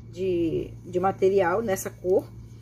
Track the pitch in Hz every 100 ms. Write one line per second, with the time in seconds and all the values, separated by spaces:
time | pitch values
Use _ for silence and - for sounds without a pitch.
0 | - 175 185 175 165 151 - - - 180
1 | 190 190 190 196 175 190 233 190 202 -
2 | 180 208 - - - -